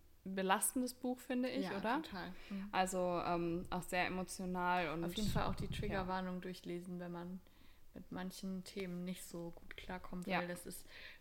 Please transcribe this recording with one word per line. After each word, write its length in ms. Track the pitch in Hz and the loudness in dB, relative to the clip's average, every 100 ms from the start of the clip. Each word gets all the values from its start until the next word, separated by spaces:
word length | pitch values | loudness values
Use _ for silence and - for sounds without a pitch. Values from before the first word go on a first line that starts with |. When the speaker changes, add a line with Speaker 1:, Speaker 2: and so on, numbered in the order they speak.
| - - | -18 -12
Speaker 1:
belastendes 680 | 190 190 190 202 - 262 247 | -4 2 4 4 4 2 0
Buch, 260 | - 247 254 | 0 -2 -2
finde 300 | - 247 254 | 0 0 2
ich, 160 | 262 180 | 2 0
Speaker 2:
Ja, 120 | 196 | 2
Speaker 1:
oder? 240 | 208 285 | 2 2
Speaker 2:
total. 260 | 311 185 175 185 - | 0 -6 -6 -8 -6
Mhm. 180 | 196 202 | -6 2
Speaker 1:
Also, 500 | 190 185 185 180 175 - | 4 4 4 4 4 4
ähm, 400 | 175 170 170 185 | 4 4 0 0
auch 100 | 180 | -2
sehr 240 | - 180 170 | 2 2 4
emotional 840 | 185 185 - 185 180 180 180 160 | 2 -2 -2 -2 2 4 6 4
und 100 | 160 | 2
Speaker 2:
Auf 120 | 170 180 | 0 2
jeden 140 | 208 | 4
Fall 160 | 214 196 | 6 4
auch 100 | - | 2
die 100 | 202 | 0
Speaker 1:
ja. 60 | |
Speaker 2:
Triggerwarnung 680 | - 208 196 185 185 185 180 | 0 0 0 2 0 0 -2
durchlesen, 580 | 185 180 175 175 180 180 | -4 -6 -6 -6 -4 -6
wenn 120 | 175 | -6
man 280 | 170 175 185 - - - - - - | -6 -6 -8 -10 -20 -18 -16 -14 -12
mit 160 | - | -8
manchen 520 | 185 185 - 190 190 | -4 -4 -4 -4 -4
Themen 400 | - 196 185 175 180 | -4 -4 -4 -2 -4
nicht 180 | 185 - | -4 -6
so 260 | 170 170 - | -6 -6 -8
gut 200 | - - | -10 -10
klarkommt, 520 | - 185 - 185 180 | -8 -6 -4 -4 0
Speaker 1:
Ja. 120 | 175 | 0
Speaker 2:
weil 80 | 175 | 0
das 180 | 180 - | -4 -8
ist 180 | - - - - - | -10 -12 -14 -14 -14